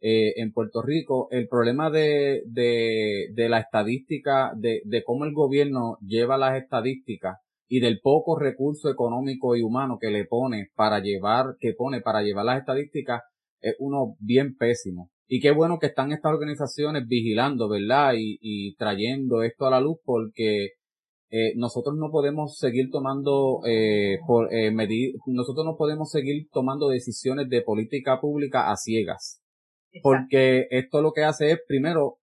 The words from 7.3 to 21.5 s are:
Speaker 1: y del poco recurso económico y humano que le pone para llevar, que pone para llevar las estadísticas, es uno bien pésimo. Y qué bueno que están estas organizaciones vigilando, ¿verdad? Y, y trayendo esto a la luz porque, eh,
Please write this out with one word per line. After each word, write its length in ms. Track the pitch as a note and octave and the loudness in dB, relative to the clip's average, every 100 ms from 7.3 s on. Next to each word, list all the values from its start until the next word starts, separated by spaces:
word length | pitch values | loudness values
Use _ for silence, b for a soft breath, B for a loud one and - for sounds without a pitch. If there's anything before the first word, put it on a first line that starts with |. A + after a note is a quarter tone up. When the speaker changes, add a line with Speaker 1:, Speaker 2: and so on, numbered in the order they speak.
| F#2 _ _ _ | -10 _ _ _
Speaker 1:
y 140 | B2+ | 2
del 180 | A#2 G#2 | 2 2
poco 380 | C3+ D3+ E3+ D#3 | 2 2 2 0
recurso 500 | C#3+ - C#3 D3 D3+ | -2 0 -4 -2 -4
económico 680 | C3+ A#2+ A#2+ C3+ C3 B2+ A#2+ | -2 -2 -2 -4 -2 0 2
y 60 | |
humano 360 | A2 B2+ C3+ A#2 | 2 -2 -4 -4
que 120 | A2 | -2
le 140 | G#2 G2 | -2 -2
pone 420 | A#2+ C3 A2 G2 - | -2 -2 -4 -6 0
para 240 | G#2+ G#2 | 2 2
llevar, 560 | G2 G2 G2+ A#2 C3 C3 | 0 -2 2 2 0 -2
que 140 | A#2 A2+ | -4 -2
pone 260 | B2+ B2+ | -4 -2
para 200 | A#2+ G#2+ | -2 0
llevar 220 | G#2 G2+ | 0 0
las 160 | A#2 C3 | 0 -2
estadísticas, 640 | C3 C3+ D3 D3+ C3 A#2+ - _ _ _ | -2 -4 -4 -8 -4 -6 -8 _ _ _
es 140 | A2+ - | -6 -4
uno 340 | C#3 C#3+ A#2 - | -4 -2 -2 -4
bien 340 | G#2 B2 C#3 B2+ | 2 4 4 0
pésimo. 520 | A#2 A#2+ G2+ F2+ F2 _ _ | 0 0 -4 -12 -14 _ _
Y 120 | B2+ | 2
qué 100 | C#3+ | 4
bueno 280 | D3 E3 E3 | 6 4 2
que 80 | D3 | -2
están 260 | - C#3 | -2 -2
estas 200 | D3+ D#3 | -2 0
organizaciones 760 | D3+ D3+ D3 C#3 - D3+ D3+ A#2 | -2 -4 -6 -6 -4 -4 -4 -2
vigilando, 600 | B2 A2+ G#2+ C3+ C3 G#2+ | 0 0 2 0 0 -2
¿verdad? 460 | G#2 G#2 C3+ C#3+ A#2 | -2 2 4 4 2
Y, 180 | A2 - | -2 -8
y 340 | A2 G#2 G2+ | -8 -8 -8
trayendo 680 | - G#2+ G2+ A2 C3+ C3 A#2 | -4 -4 -2 -2 -2 0 0
esto 220 | A2+ - | 0 0
a 60 | C3+ | 2
la 100 | C3 | 2
luz 160 | C#3+ D#3+ | 0 -4
porque, 680 | - A#2 A2+ - A2 G#2 G2+ _ _ _ _ _ _ | -4 -2 -4 -2 0 0 -4 _ _ _ _ _ _
eh, 240 | A2 A2+ | -2 -2